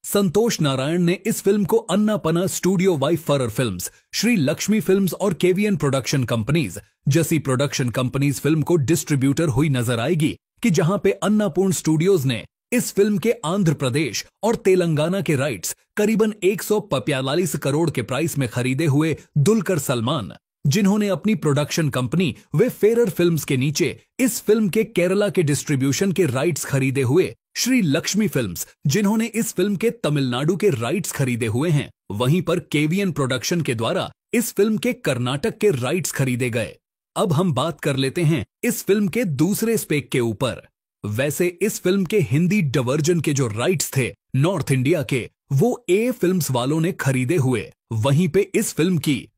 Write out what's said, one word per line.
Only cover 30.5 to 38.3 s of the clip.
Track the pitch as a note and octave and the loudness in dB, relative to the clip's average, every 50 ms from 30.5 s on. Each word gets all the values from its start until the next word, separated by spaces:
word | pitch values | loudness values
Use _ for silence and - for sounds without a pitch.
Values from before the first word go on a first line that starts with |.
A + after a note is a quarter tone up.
| G3+ | 0
के | E3+ G#3 G#3 | 2 2 2
राइट्स | C#3+ G#2+ A#2 A#2 D#3+ G#3 - - | 2 0 -2 -2 -2 -4 -4 -6
खरीदे | - - C#3 B2 B2 A2+ A#2+ | -4 -2 -2 -2 0 -2 -2
हुए | A2 G#2 B2 D3+ F3 | -2 0 0 0 2
हैं, | D3+ C#3 G2+ - _ _ _ _ | 0 0 0 -4 _ _ _ _
वहीं | G2 G#2 B2 B2+ D#3 F#3 | -4 -2 0 2 2 2
पर | - - E3+ F3 | 2 0 -2 -4
केवीएन | - _ - D3 D3+ D3+ D#3+ G3+ G3+ F#3 | -4 _ -2 0 0 0 0 0 -2 -2
प्रोडक्शन | D3+ D3 C#3 B2 C3 B2 - - F3 E3+ | -2 -2 -2 -2 -2 -4 -4 -2 -2 -2
के | D3 D3+ B2 | -2 -2 -2
द्वारा | A2 A2+ B2 F3+ F#3+ A#2+ - - _ _ _ | -2 -2 -2 -2 -4 -6 -6 -10 _ _ _
इस | - A#3 - - - | -2 -2 -2 -2 0
फिल्म | - G3+ A3+ A3 F3 | 0 2 2 2 0
के | - A#3+ B3 | -2 -2 -4
कर्नाटक | - - D#3 C3 A#2+ B2 B2 C3+ C#3+ - A3+ - - | -2 -2 -2 -2 0 -2 -2 -2 -2 -4 -4 -2 0
के | G#3 G#3 | 0 0
राइट्स | E3+ A#2+ B2 B2 D#3+ F#3 C#3 - | 2 0 -2 -2 -2 -2 -4 -4
खरीदे | - - C#3 C3 B2 A#2+ B2+ B2 | -2 -2 -2 0 0 -2 -2 -2
गए। | A2+ A#2+ G#2 D#2 - _ _ _ _ _ _ _ _ | -2 -4 -4 -6 -10 _ _ _ _ _ _ _ _
अब | D#3 G3+ G3 | -2 0 0
हम | D3 C#3+ F#3+ F#3 | 2 0 2 0
बात | C#3 B2+ C#3+ E3 E3 - | 0 0 -2 -2 -4 -4
कर | - D#3 C3+ | -4 -2 -2
लेते | C3 C3+ C3+ C3 F3+ | 0 -2 -2 -2 0
हैं | E3+ D3+ | 2 2